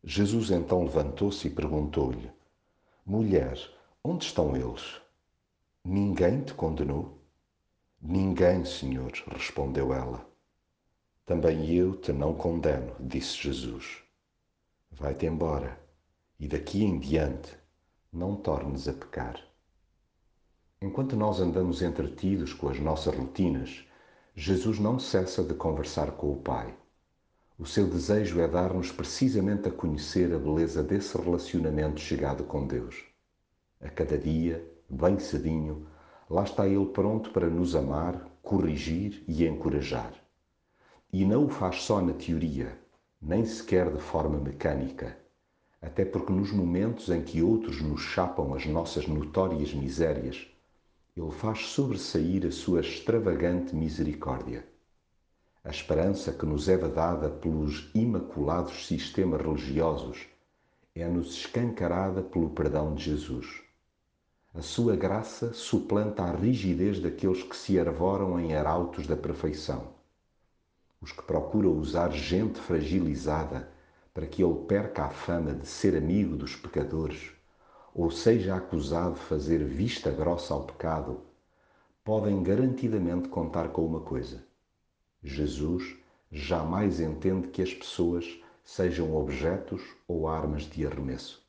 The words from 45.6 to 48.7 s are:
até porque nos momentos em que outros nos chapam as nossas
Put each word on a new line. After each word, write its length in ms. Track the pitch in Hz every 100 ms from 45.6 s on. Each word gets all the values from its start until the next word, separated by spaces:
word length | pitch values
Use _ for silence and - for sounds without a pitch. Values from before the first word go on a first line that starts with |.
| _ _
até 220 | 78 -
porque 300 | 95 98 -
nos 180 | 95 101
momentos 560 | 101 87 87 110 120 -
em 140 | 85
que 200 | 80 80
outros 400 | 85 113 - 73
nos 200 | 76 73
chapam 520 | - - 90 - 71
as 120 | 67
nossas 420 | 78